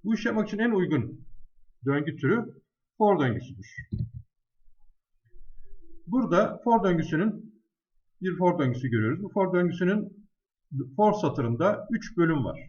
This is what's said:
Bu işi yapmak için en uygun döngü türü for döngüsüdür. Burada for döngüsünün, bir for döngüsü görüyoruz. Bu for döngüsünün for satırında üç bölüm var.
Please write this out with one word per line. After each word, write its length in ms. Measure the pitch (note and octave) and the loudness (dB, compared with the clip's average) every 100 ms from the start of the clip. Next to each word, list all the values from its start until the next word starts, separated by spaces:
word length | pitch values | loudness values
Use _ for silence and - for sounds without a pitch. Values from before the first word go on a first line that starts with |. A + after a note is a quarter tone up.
Bu 100 | G3+ | -2
işi 140 | A3+ A#3+ | -2 0
yapmak 200 | A3 G3+ | -2 -2
için 100 | G#3 | 0
en 120 | A#3 | 2
uygun 560 | G3+ E3 D3 A2+ - - - - _ - _ C3 | 2 2 0 -2 -8 -14 -14 -16 _ -20 _ -2
döngü 300 | C#3+ D3+ - | 0 -2 -2
türü 460 | C3+ A3+ G#3+ - _ _ _ _ | 0 0 0 -14 _ _ _ _
for 220 | G#3+ F3+ | 4 4
döngüsüdür. 560 | C3 A2+ B2+ F#2+ - - - - - - - _ _ _ - - - _ _ _ _ - - - - - - - - | 2 0 -6 -16 -16 -16 -10 -6 -6 -8 -18 _ _ _ -20 -20 -20 _ _ _ _ -12 -10 -10 -10 -10 -10 -14 -2
Burada 540 | A#3+ G#3+ E3+ G#3+ - | -2 2 2 2 -2
for 200 | A#3+ A3+ | 2 4
döngüsünün, 800 | F#3+ E3 - D#3+ G#3+ - - - _ _ _ _ _ _ | 4 2 0 0 0 -2 -14 -20 _ _ _ _ _ _
bir 140 | F#3 F3 | -4 2
for 220 | F3+ F3 | 2 4
döngüsü 300 | C3 B2 B2+ | 0 0 0
görüyoruz. 340 | A2+ G#2+ E3 | 2 2 0
Bu 60 | G3+ | -4
for 240 | G#3 F#3 | 0 2
döngüsünün 760 | F3+ F3 - F3+ G#3+ - - - _ _ _ _ C3+ - - | 2 2 2 0 0 -2 -12 -20 _ _ _ _ -8 -6 2
for 160 | G#3+ | 2
satırında 760 | - B3+ - A#2 A#2+ F#3 G#3 - | 4 0 0 -2 2 2 0 -4
üç 260 | A#3 - - | -6 -4 2
bölüm 280 | E3 D#3 | 2 2
var. 160 | G2+ - | -2 -6